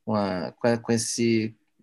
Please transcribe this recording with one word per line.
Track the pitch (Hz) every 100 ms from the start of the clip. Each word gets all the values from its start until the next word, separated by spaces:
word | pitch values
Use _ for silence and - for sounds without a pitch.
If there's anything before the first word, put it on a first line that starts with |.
| -
com | 107
a, | 98 90 -
com | - 120
a, | 117
com | 117
esse, | 117 113 - 117 113 110 - _ _